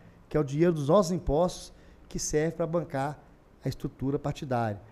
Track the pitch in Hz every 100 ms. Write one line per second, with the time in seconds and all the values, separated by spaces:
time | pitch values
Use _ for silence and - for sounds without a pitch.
0 | - - - 151 139 147 175 156 139 196
1 | 170 175 - 147 180 - - - - -
2 | - 175 - 151 160 165 160 170 151 135
3 | 143 143 - - - - 135 - - -
4 | 131 139 143 - 139 120 113 101 -